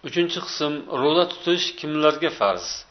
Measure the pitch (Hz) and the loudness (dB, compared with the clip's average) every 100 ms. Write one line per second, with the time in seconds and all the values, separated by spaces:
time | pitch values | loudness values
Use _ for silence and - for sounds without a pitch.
0 | 135 170 170 175 - - 151 147 - 139 | -2 0 0 -2 -6 -2 -2 -2 -4 0
1 | 143 165 175 - 170 175 - - 151 151 | 4 4 2 0 -2 0 -2 -6 -4 2
2 | 151 151 160 - 101 90 - - - | 2 4 -2 2 0 0 -4 -12 -14